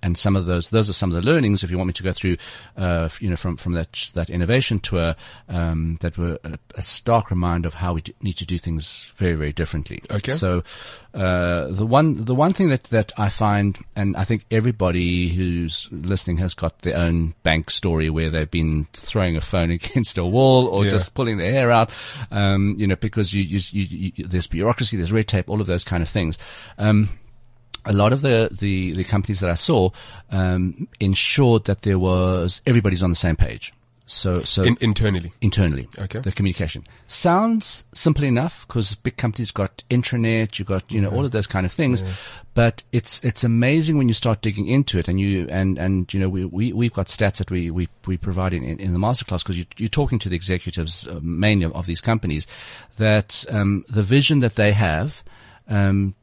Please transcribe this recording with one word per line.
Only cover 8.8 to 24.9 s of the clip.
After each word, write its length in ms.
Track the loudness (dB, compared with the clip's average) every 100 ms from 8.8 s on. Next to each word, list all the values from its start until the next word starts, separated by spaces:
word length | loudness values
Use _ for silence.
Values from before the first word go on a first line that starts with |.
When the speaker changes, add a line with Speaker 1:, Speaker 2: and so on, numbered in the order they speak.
| -6 -10 -12 -2
Speaker 1:
very, 180 | 0
very 180 | 0 -2
differently. 520 | -2 -4 -4 -6 -10 -6
Speaker 2:
Okay. 220 | -4 -2
Speaker 1:
So, 300 | 0 0 0 -2 -10 -18 -20 -12 -4
uh, 520 | 0 2 2 0 -2
the 140 | -2 2
one, 380 | 4 4 2 0
the 100 | 2
one 180 | 2
thing 160 | 2 2
that, 140 | 0 0
that 260 | 0 0 0
I 120 | -2
find, 460 | 2 2 2 2 -2 -8 -4
and 200 | -2 0
I 80 |
think 220 | 0 -2 0
everybody 800 | 0 2 2 2 2 2 2 0
who's 600 | 0 0 0 -2 -6 -10
listening 460 | -8 -4 -2 -2 -2
has 160 | -2
got 240 | -2 -6 -4
their 120 | -4 0
own 380 | 2 2 0 -2
bank 300 | 0 0 0
story 400 | -2 0 0 0
where 180 | 0 -2
they've 200 | -2 -2
been 360 | 0 0 0 -2
throwing 420 | -8 -4 -2 0 0
a 60 |
phone 300 | -2 0 0
<laughs> 60 | 0
against 420 | -2 -2 -2 -2
a 60 | 0
wall 420 | 4 6 6 4
or 160 | 2
Speaker 2:
Yeah. 80 | 2
Speaker 1:
just 240 | 2 0 -2
pulling 220 | -2 0
their 120 | 0
hair 200 | 2 4
out, 180 | 4 4 -2 -14 -12 -6
um, 460 | 0 2 2 2 0
you 80 | 0
know, 100 | 0
because 380 | -2 -2 0
you, 80 | 0
you, 180 | 0 -2 -2
you, 400 | -4 -4 -4 -8 -6
you, 120 | -4
there's 180 | -2 -2
bureaucracy, 500 | 0 0 0 -2